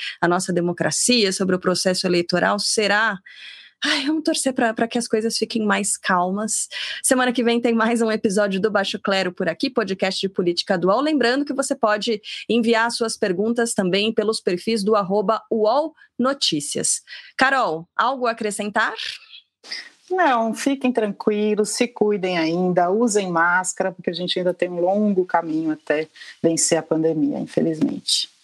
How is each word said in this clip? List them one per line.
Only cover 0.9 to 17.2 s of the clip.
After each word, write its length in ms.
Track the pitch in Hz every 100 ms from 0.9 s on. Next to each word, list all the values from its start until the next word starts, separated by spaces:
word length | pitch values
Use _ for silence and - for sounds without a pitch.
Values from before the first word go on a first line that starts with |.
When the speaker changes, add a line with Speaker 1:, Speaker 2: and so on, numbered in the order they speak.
| - - 247 190
Speaker 1:
sobre 220 | 185 190
o 60 | 185
processo 460 | 185 180 190 185 185
eleitoral? 520 | 175 175 175 185 208
Será? 600 | - - 202 208 220 190 - - - - - _
Ai, 220 | 285 302
vamos 200 | 269 311
torcer 280 | 311 302 269
pra, 220 | 254 233
pra 120 | 226 226
que 120 | 240
as 100 | 233
coisas 300 | 220 226 -
fiquem 260 | 220 226
mais 320 | 208 196 202 -
calmas. 720 | - 180 180 202 214 - - - - -
Semana 300 | - 254 247
que 100 | 240
vem 160 | 226 233
tem 140 | 240
mais 300 | 226 226 233
um 100 | 226
episódio 480 | 214 220 196 202 190
do 100 | 214
Baixo 280 | 202 196 202
Clero 340 | - 190 185
por 160 | 185 180
aqui, 220 | 160 269
podcast 500 | 247 196 190 190 -
de 80 | 196
política 480 | 196 175 175 - 185
do 120 | 180
uol. 120 | 220
Lembrando 460 | 294 302 233 269 285
que 80 |
você 200 | 269 262
pode 460 | 277 214 208 220 214 - - -
enviar 440 | 226 226 226 233
suas 260 | - 226 -
perguntas 560 | 208 180 220 240 233
também 400 | - 185 190 214
pelos 260 | 220 208 220
perfis 460 | - 180 226 226
do 100 | 196
arroba 480 | 214 185 208 202 220 -
uol 440 | 226 214 269 311 - - -
noticias. 840 | 247 277 - 151 - - - - - -